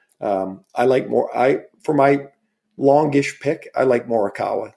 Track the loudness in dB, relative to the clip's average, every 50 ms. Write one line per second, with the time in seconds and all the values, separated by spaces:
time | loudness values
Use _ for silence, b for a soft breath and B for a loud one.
0 | b b b -8 -4 -4 -2 -2 -4 -6 -10 -14 _ _ -4 0 2 2 2 0
1 | 0 0 -2 -2 -2 -2 0 0 2 2 0 0 -4 -12 _ _ -6 -2 2 2
2 | 4 4 2 2 -2 -8 _ _ _ _ _ _ _ _ _ 0 2 4 4 4
3 | 4 2 2 0 0 -2 -6 -6 -6 -6 -6 -6 -8 -6 -2 0 0 2 0 0
4 | -2 -2 -2 -2 -2 -2 -4 -4 -4 -4 -4 -4 -6 -10 _